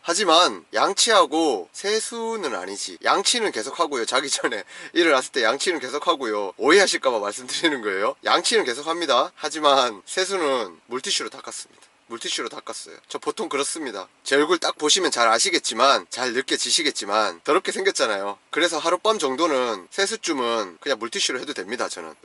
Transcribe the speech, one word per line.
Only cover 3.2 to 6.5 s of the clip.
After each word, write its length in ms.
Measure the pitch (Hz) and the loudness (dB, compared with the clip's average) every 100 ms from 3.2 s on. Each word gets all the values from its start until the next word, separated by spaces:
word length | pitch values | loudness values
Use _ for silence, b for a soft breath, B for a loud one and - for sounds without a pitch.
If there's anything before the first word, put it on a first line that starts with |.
| 196 247 202 | 2 0 0
계속하고요. 540 | 117 113 135 165 135 110 | -2 -4 -2 -2 -2 0
자기 240 | 127 135 | 0 0
전에 340 | - 156 110 - - | -2 -2 -4 -8 -14
<laughs> 160 | - | -6
일어났을 380 | 160 170 135 131 | 2 4 4 2
때 120 | 139 | 0
양치는 360 | 110 139 - 165 | 2 2 0 -2
계속하고요. 760 | 123 139 - 156 139 104 98 | -4 -4 0 0 0 -2 -4